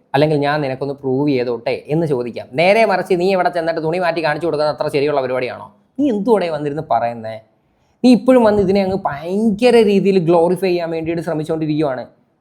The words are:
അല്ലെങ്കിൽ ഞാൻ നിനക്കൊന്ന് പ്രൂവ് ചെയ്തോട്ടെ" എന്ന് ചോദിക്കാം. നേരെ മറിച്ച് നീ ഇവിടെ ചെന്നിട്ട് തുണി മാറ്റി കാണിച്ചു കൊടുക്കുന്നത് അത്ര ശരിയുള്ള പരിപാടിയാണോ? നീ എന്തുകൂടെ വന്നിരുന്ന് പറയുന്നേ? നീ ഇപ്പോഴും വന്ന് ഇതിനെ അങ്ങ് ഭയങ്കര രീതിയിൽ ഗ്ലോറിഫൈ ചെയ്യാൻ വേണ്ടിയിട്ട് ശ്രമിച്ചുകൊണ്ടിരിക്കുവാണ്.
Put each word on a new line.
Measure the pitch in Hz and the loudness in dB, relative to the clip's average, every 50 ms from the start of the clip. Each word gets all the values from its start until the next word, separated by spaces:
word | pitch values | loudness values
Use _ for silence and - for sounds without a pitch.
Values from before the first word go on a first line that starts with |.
| _ _ - | _ _ 0
അല്ലെങ്കിൽ | 139 151 156 156 | 0 2 2 2
ഞാൻ | 143 143 143 147 156 | 0 0 0 -2 -2
നിനക്കൊന്ന് | 147 131 131 131 143 139 139 | -2 -4 -6 -6 -8 -8 -8
പ്രൂവ് | 135 - 131 127 135 147 147 | -6 -4 -2 -2 0 0 0
ചെയ്തോട്ടെ" | 139 123 120 123 120 113 - 139 123 - - | 0 0 -2 -2 -4 -4 -4 -4 -4 -4 -4
എന്ന് | 120 147 165 170 | -4 -2 -2 0
ചോദിക്കാം. | 151 143 123 123 120 101 107 104 - 127 | 0 -2 -2 -2 -6 -8 -10 -14 -8 -2
നേരെ | 151 170 185 208 226 226 | 0 2 4 4 4 4
മറിച്ച് | 202 190 180 180 - 190 170 | 2 2 -2 0 0 0 0
നീ | 175 190 196 | 2 0 0
ഇവിടെ | 185 175 180 | 0 0 0
ചെന്നിട്ട് | - 175 160 165 165 165 156 | -2 -2 -2 -2 -4 -2 -2
തുണി | 156 170 185 | -2 -2 -2
മാറ്റി | 180 165 160 175 156 | -2 -2 -2 -2 -2
കാണിച്ചു | 151 147 151 160 | -2 -2 -2 -2
കൊടുക്കുന്നത് | 165 151 147 151 151 139 | -2 -2 0 0 -2 -2
അത്ര | - 151 151 | -2 -4 -2
ശരിയുള്ള | 143 147 139 151 147 143 | 0 0 0 0 0 0
പരിപാടിയാണോ? | 131 123 131 127 127 113 101 101 104 104 - _ _ _ _ - | -2 -2 -2 -2 -4 -4 -6 -10 -14 -18 -20 _ _ _ _ -2
നീ | 285 285 | -2 0
എന്തുകൂടെ | 220 208 196 247 220 196 180 170 | 0 0 2 2 2 2 2 -2
വന്നിരുന്ന് | 156 143 147 147 143 160 156 - | -4 -4 -4 -4 -6 -6 -4 -2
പറയുന്നേ? | 120 117 117 117 120 117 110 110 113 110 - _ _ _ _ _ _ _ _ _ _ _ - | -2 0 0 -2 -4 -6 -10 -12 -12 -14 -16 _ _ _ _ _ _ _ _ _ _ _ 4
നീ | 254 247 | 4 4
ഇപ്പോഴും | 196 202 262 262 247 226 | 6 4 4 4 6 6
വന്ന് | 214 208 208 196 | 4 4 4 2
ഇതിനെ | 175 196 202 190 | 2 2 0 0
അങ്ങ് | 185 190 190 - | 0 -2 -4 -4
ഭയങ്കര | - 143 139 156 175 190 208 220 226 190 202 247 247 247 | -6 -8 -8 -8 -6 -4 -2 0 0 0 2 2 4 6
രീതിയിൽ | 233 220 202 202 196 175 202 190 190 | 6 4 4 4 2 2 4 2 2
ഗ്ലോറിഫൈ | 165 160 175 170 165 180 185 175 196 190 | 2 4 4 4 4 2 0 0 0 -2
ചെയ്യാൻ | 175 175 170 165 | -2 -2 -2 -4
വേണ്ടിയിട്ട് | 165 165 160 160 170 165 156 | -4 -4 -4 -4 -4 -4 -4
ശ്രമിച്ചുകൊണ്ടിരിക്കുവാണ്. | 170 160 156 156 160 165 160 160 151 151 147 156 139 127 123 117 - _ _ _ _ _ _ | -4 -4 -6 -4 -4 -4 -2 -2 -2 -2 0 0 -2 -2 -6 -8 -12 _ _ _ _ _ _